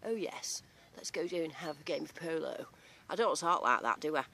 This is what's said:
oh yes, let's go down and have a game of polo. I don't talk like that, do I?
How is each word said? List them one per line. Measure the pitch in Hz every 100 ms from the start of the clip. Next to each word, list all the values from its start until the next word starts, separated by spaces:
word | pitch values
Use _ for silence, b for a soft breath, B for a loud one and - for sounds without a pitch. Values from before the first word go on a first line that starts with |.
| -
oh | 226
yes, | 180 - - - - B B -
let's | -
go | - 170
down | 175
and | 165
have | 147 170 143
a |
game | 151 156
of | 156 -
polo. | 165 165 147 - - - B B B
I | 180
don't | 226 147
talk | 170 175
like | - 120
that, | 113 110
do | 151 156
I? | 131